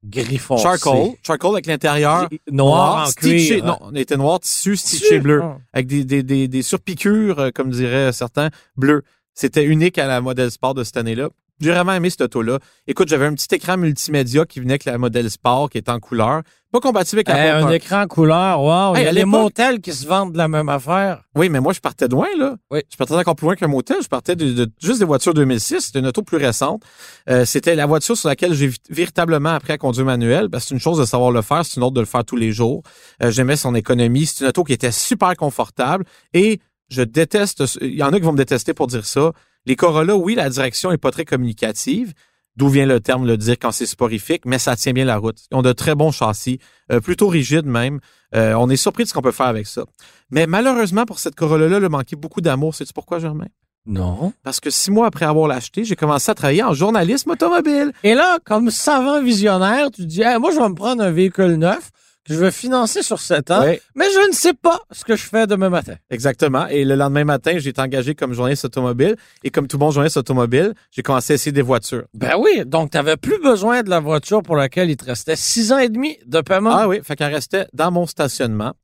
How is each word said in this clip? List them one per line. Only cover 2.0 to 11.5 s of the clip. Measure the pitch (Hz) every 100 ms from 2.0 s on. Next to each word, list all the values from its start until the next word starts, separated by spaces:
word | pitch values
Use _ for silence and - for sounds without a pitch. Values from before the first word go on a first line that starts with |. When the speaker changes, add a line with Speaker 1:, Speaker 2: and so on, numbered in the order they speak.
| 147 165 175
Speaker 1:
Gris, | 156 -
noir | 139 135 160 185 160
en | 151
Speaker 2:
stitché, | - 156 170 160 220
Speaker 1:
cuir. |
Speaker 2:
non, | 165 175
on | 98
était | 143 127 143
noir | 139 175
tissu, | - - 190 202
stitché | - - 415
Speaker 1:
Tissu. | 427
Speaker 2:
bleu, | 139 151
Speaker 1:
Ah. | 165 135 123
Speaker 2:
avec | - 127
des, | 143
des, | 131 139
des, | 131 139 131
des | 131
surpiqûres, | 123 143 - 175 202 214 214 151
euh, | 135
comme | - 131
diraient | 123 127 131 135
certains, | 120 120 - 151 - _ -
bleues. | 131 147 - _ _
C'était | - 135 -
unique | 147 156 170 175
à | 135
la | 127
modèle | 127 131 127
Sport | - 131
de | 135
cette | 117 -
année-là. | 113 113 143 _ _